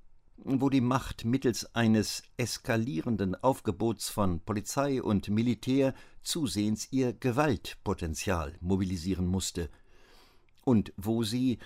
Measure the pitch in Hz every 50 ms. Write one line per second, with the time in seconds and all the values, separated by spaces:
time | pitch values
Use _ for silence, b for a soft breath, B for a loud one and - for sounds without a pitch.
0 | - - - - - _ - - - - 135 135 135 139 135 135 120 123 127 131
1 | - - - - - 113 120 135 - 131 107 - - - - 120 117 110 110 110
2 | 98 - - - - - - - 123 110 - - - - 120 113 113 127 156 160
3 | 156 123 117 95 101 95 90 - - 127 135 131 - - 92 82 113 117 110 -
4 | - - - - 104 92 87 82 - - 107 107 98 - - 143 139 143 135 127
5 | - - 107 95 - - 101 107 117 123 117 - - 131 127 139 135 135 127 B
6 | B B B B - - - 175 151 120 - 104 104 107 107 107 - - - 131
7 | 131 123 104 - - 131 117 127 151 156 117 - - - - - - 107 95 -
8 | 87 82 78 - - 104 95 85 78 71 71 - 82 87 98 95 98 90 95 87
9 | 78 92 92 87 90 87 90 95 87 - - 90 82 76 b b b b b b
10 | b b b b b b b b b b _ _ _ - 127 110 92 - - -
11 | 98 107 113 117 117 101 110 123 127 131 120 B B